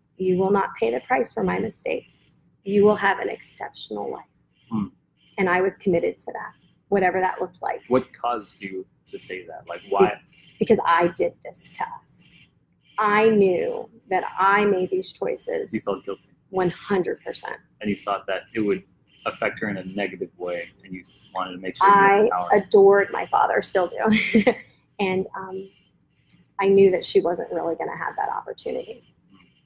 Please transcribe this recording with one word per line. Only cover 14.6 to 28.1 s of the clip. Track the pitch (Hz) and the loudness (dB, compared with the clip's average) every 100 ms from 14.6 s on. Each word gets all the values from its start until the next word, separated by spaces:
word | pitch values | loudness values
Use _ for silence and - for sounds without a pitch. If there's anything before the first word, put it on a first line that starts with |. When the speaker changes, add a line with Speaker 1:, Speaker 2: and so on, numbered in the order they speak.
| 208 | 2
Speaker 1:
made | 185 185 | 0 0
these | 185 190 | -4 -6
choices. | - 190 - - - - | -8 -6 -6 -6 -6 -6
Speaker 2:
You | 110 | -6
felt | - 98 | -6 -6
guilty. | 98 98 - _ _ | -8 -14 -16 _ _
Speaker 1:
One | 185 180 | -2 -2
hundred | - - 196 165 - | -4 -2 -2 -2 -6
percent. | - - - - _ _ | -10 -12 -12 -14 _ _
Speaker 2:
And | 104 | -6
you | 98 | -4
thought | 104 98 - | -4 -4 -4
that | 95 - | -6 -6
it | 113 | -4
would | 104 92 - _ _ _ 113 | -2 -2 -6 _ _ _ -10
affect | - 107 - | -4 -6 -4
her | 107 | -6
in | 95 | -8
a | |
negative | 92 98 95 92 90 - | -8 -6 -6 -6 -12 -10
way, | 90 87 87 _ | -8 -8 -10 _
and | 95 | -18
you | 90 87 _ _ | -18 -18 _ _
wanted | 92 92 | -8 -8
to | 90 | -8
make | 92 - | -10 0
sure | 196 | 4
you | |
Speaker 1:
I | 202 196 202 | 6 6 6
Speaker 2:
had | 214 | 4
power. | 180 180 | 0 0
Speaker 1:
adored | 208 196 202 196 202 196 | 0 4 6 8 6 2
my | - 180 | -4 -2
father, | - - - | 0 2 0
still | - 196 175 | -2 -2 -2
do. | - 220 214 - 226 226 - - _ | -2 0 2 2 4 4 0 -6 _
<laughs> | _ - | _ -6
And, | 196 185 190 190 | -2 -2 -4 -10
um, | 190 190 196 _ _ _ _ _ _ _ _ - | -12 -12 -14 _ _ _ _ _ _ _ _ 0
I | 196 | 6
knew | 196 196 | 8 8
that | 180 | 6
she | - 196 | 2 2
wasn't | 165 180 170 | 2 -2 -4
really | 175 165 | -4 -4
gonna | 165 160 160 | -4 -6 -6
have | 165 | -6